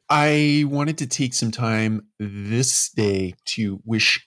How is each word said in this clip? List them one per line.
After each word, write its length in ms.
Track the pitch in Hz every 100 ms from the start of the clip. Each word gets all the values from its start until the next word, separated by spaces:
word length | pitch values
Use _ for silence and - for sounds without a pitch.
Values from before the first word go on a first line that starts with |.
| -
I 560 | 151 151 151 147 147 147
wanted 300 | 143 147 160
to 80 | 127
take 260 | - 127
some 180 | - 117
time 560 | 110 113 110 110 110 - -
this 680 | 104 101 101 117 131 - -
day 440 | - 104 98 92 - -
to 360 | - 104 98 110
wish 400 | 110 - -